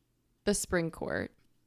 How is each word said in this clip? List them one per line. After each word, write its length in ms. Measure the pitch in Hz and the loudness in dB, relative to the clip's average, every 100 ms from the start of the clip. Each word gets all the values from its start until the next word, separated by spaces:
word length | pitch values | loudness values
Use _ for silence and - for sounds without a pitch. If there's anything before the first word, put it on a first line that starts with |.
| _ _ _ _ | _ _ _ _
the 100 | - | 0
Spring 360 | 202 - 180 165 | 0 2 0 0
Court, 420 | - - 85 92 - _ _ | -4 -4 -2 -4 -10 _ _